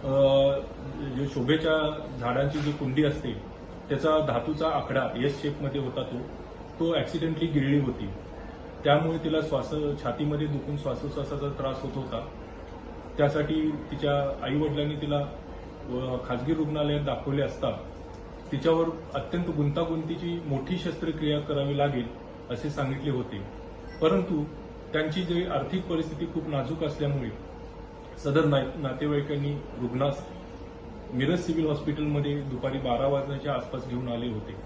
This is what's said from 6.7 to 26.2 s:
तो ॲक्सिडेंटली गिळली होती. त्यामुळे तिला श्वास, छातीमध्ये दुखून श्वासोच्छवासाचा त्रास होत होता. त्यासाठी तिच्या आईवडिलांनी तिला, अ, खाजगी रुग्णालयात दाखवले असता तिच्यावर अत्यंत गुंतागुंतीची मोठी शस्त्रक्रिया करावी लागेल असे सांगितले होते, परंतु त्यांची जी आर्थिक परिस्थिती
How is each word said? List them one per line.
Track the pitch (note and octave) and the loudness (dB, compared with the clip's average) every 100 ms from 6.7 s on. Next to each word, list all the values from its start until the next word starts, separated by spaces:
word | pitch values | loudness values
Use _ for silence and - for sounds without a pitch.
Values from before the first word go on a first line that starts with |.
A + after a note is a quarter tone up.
| - | -2
तो | E3 D#3+ | 2 2
ॲक्सिडेंटली | - E3 D#3+ D3+ E3 | 2 0 0 2 2
गिळली | C#3+ C3+ C#3+ | 4 6 4
होती. | C3 - G2+ - - - - - - - | 4 -2 -6 -8 -10 -12 -12 -12 -12 0
त्यामुळे | C#3+ D3 D#3+ D#3+ | 6 6 6 0
तिला | D#3 D#3 | 2 0
श्वास, | D3 C#3 - | 2 0 0
छातीमध्ये | D3+ D3 C#3+ B2+ A#2 D3 D3 D3 | -2 0 0 -2 0 0 2 0
दुखून | C#3+ - C#3+ | 0 -2 -2
श्वासोच्छवासाचा | C#3 A#2+ D3 C#3+ C#3 C#3+ C#3 | -2 -2 -4 -4 -4 -2 -2
त्रास | C#3+ C3+ B2+ | -2 -2 -2
होत | C3 C3+ | -4 -4
होता. | A#2+ A2+ - - - - - - - - - - | -4 -4 -6 -10 -12 -12 -12 -12 -12 -12 -10 4
त्यासाठी | C#3+ D3+ D3 D#3 D#3 | 4 4 2 2 2
तिच्या | D3 - D3 C#3+ C#3+ C#3 - C3 | 0 -6 -2 2 2 2 -2 0
आईवडिलांनी | C#3+ D3+ C#3+ D3 D3 | 2 2 2 0 -2
तिला, | D3 D3 C#3+ - - - - - - | 0 0 0 -6 -12 -12 -12 -12 -6
अ, | B2 B2+ B2 - | -4 -2 -4 -2
खाजगी | B2 C3 | -2 0
रुग्णालयात | D#3+ D3 D3+ D3 D3 C#3+ | 0 2 2 2 2 0
दाखवले | B2 - C#3 | -2 0 0
असता | C3+ - B2+ G2 - - - - - - - | 0 0 -2 -2 -8 -12 -12 -12 -12 -14 -4
तिच्यावर | C#3 E3 D#3+ E3 D#3+ - | 2 4 6 4 0 -4
अत्यंत | C#3+ - F3 F3 | -6 -2 -2 0
गुंतागुंतीची | D3+ C#3+ E3 E3 D#3+ D3+ E3+ F3 E3+ D#3 | 2 2 2 0 0 -2 -4 -2 -4 -2
मोठी | C3+ - F3+ | -2 0 -2
शस्त्रक्रिया | F3 D#3 E3 D3+ D3+ D3 | -2 -2 -2 0 2 2
करावी | D3 C#3+ C#3 C#3+ | 2 0 2 2
लागेल | C#3+ B2+ A2+ - - - - | 2 2 -2 -8 -14 -14 -8
असे | A#2+ D3+ | -4 -4
सांगितले | D3 C3+ C3+ D3+ | -2 -2 0 0
होते, | B2+ A#2 G2+ G2+ - - - - - | 0 -2 -6 -8 -10 -12 -12 -12 2
परंतु | D#3+ F#3+ F3+ D#3+ D3 - - - - | 4 4 2 0 -2 -6 -12 -14 -4
त्यांची | D#3 D#3 F3 | -2 0 0
जी | E3+ F3 | 0 0
आर्थिक | F#3 D3 - F#3 | 2 0 0 -4
परिस्थिती | - E3 D#3 D3+ | 0 -2 -2 -4